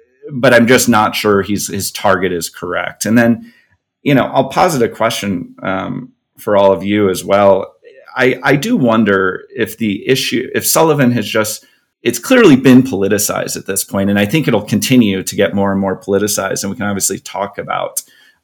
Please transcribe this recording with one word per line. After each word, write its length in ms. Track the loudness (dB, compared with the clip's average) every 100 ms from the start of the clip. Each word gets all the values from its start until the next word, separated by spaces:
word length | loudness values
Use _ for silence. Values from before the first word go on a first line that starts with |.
| _ _ -12
but 220 | 0 4
I'm 120 | 6 6
just 220 | 4 4
not 260 | 2 2
sure 280 | 0 0 0
he's, 260 | 0 -4 -6
his 240 | -8 -8
target 400 | -4 0 0 0
is 160 | -4 -8
correct. 580 | -10 -8 -6 -8 -6 0
And 120 | 2
then, 340 | 2 0 -6 _ _ _ _ _
you 120 | 0
know, 120 | 0 0
I'll 220 | -2 -2
posit 320 | 0 0 2
a 60 | -2
question, 680 | 0 -4 -2 -4 -6 -8 -10
um, 480 | -6 -6 -6 -10 -12 _ _ _
for 180 | 0 4
all 160 | 4
of 120 | 2
you 260 | 0 0 0
as 140 | 0
well. 500 | 0 4 4 4 0 _ -20 -20 -12
I, 240 | -2 0 0
I 100 | 0
do 220 | 0 0 0
wonder 680 | 2 2 2 2 0 -4 -10
if 240 | -8 -8 -4
the 300 | -6 -4 -2
issue, 400 | -2 -2 -4 -4
if 100 | -4
Sullivan 460 | 0 2 2 2 2
has 180 | 0 -2
just, 380 | -2 -2 -6 _ _ _ _
it's 180 | -6 -4
clearly 340 | 2 4 6
been 280 | 6 6 6
politicized 720 | 4 0 -2 -2 -2 -4 -6 -10
at 100 | -8
this 160 | -8
point, 260 | -4 -4 0
and 100 | 0
I 60 | 0
think 200 | 0 0
it'll 160 | -2
continue 600 | 0 -2 2 2 2 0
to 120 | -6 -4
get 160 | -4
more 200 | -2 -2
and 80 | -2
more 200 | -4 -4
politicized, 600 | -2 -2 -2 -4 -6 -6
and 80 | -8
we 60 | -6
can 100 | -6
obviously 320 | -4 -4 -6
talk 400 | -10 -8 -8 -8
about, 420 | -8 -6 -6 -10 -14 _ _ _